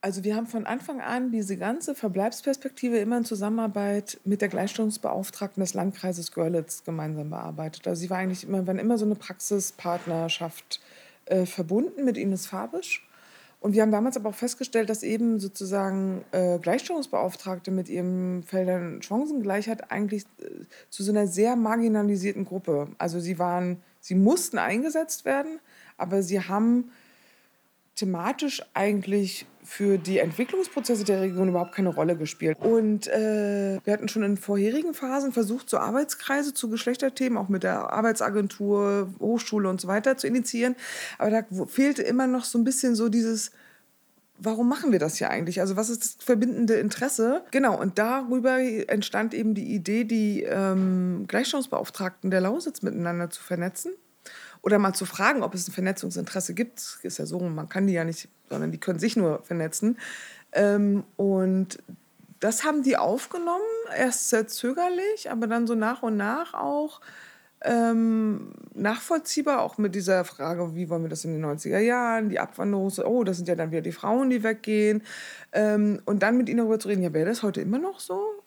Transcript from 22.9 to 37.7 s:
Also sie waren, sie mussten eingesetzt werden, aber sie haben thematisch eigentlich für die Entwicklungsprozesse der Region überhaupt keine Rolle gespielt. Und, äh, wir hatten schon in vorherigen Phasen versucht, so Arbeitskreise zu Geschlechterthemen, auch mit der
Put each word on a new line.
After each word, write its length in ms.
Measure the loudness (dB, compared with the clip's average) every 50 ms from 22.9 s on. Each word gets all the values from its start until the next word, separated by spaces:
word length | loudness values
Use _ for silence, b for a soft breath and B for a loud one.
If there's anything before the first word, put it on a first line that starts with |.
| -6 _
Also 200 | -4 -2 -2 -2
sie 180 | -4 -4 -2 -2
waren, 440 | 0 0 0 0 0 -2 -4 -6 b b b b
sie 160 | -8 0 4
mussten 440 | 6 8 8 6 4 2 -2 -2 0
eingesetzt 680 | 0 0 0 0 -2 0 0 -2 -2 -2 -4 -6 -2
werden, 340 | 0 0 0 0 -4 -8 -12 B B B B B B B B
aber 260 | -6 -2 0 0 0
sie 160 | 2 0 -2
haben 500 | -2 0 0 2 4 6 4 4 2 0 B B B B B B B B B B B B B B B B B _ _ _ _
thematisch 680 | -4 -2 -2 -2 0 0 -2 -2 0 -2 -4 -2 -4 -10 _ _
eigentlich 720 | 0 2 2 2 0 0 0 2 2 2 0 -2 -8 -12 -16 -20 _
für 360 | -20 -16 -6 0 2 4 4 4
die 220 | 2 2 2 2
Entwicklungsprozesse 840 | 2 2 2 -2 -2 -2 0 -2 -2 -2 -2 -6 0 0 0 0 2
der 160 | 2 2 2
Region 300 | 2 0 2 2 2 2
überhaupt 240 | 4 2 0 -2 -2
keine 160 | 0 0 0
Rolle 260 | 2 2 2 2 2
gespielt. 420 | 0 -2 -6 -6 -2 0 0 0 2
Und, 500 | 4 4 4 6 6 4 2 0 0 0
äh, 680 | 0 2 2 2 2 2 0 0 0 0 0 0 -2 -2 0
wir 80 | 0
hatten 160 | 0 0 0 -2
schon 160 | -2 0 2
in 140 | 2 0 0
vorherigen 560 | 0 0 0 2 2 2 2 0 -2 -2 -4
Phasen 400 | -4 -4 -2 -2 -2 -2 0 0
versucht, 360 | 0 0 0 0 -4 -4 -2
so 80 | -2 -2
Arbeitskreise 760 | 0 0 0 0 0 -2 -4 -10 -4 -2 0 0 0 -2 -4
zu 160 | -4 -4 -2
Geschlechterthemen, 680 | -4 -2 0 -2 -2 0 0 -2 0 0 0 0 0 0
auch 120 | 0 0
mit 140 | 0 0 0
der 280 | 0